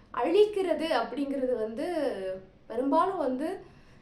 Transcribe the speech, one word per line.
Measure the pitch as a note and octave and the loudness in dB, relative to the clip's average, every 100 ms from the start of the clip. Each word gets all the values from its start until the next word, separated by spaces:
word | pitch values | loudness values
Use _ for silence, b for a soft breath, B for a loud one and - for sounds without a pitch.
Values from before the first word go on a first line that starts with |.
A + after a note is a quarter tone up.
| B | B
அழிக்கிறது | - C4 F#4 G#4+ G4+ F4+ D#4 D#4+ | -2 2 6 6 4 0 0 2
அப்படிங்கிறது | C4 A3 B3 C#4 C#4 B3+ A3+ | 0 0 -4 -4 -2 -2 -2
வந்து | A3 A3+ E4 E4+ C4+ G3 F#3+ F#3+ - - - | -2 -4 -4 -2 -2 -4 -6 -8 -12 -20 -10
பெரும்பாலும் | A3+ C#4 D#4 F#4 F#4+ | -4 2 4 2 0
வந்து, | C#4 B3+ D#4 G4+ B B B B | -2 -2 -4 -6 B B B B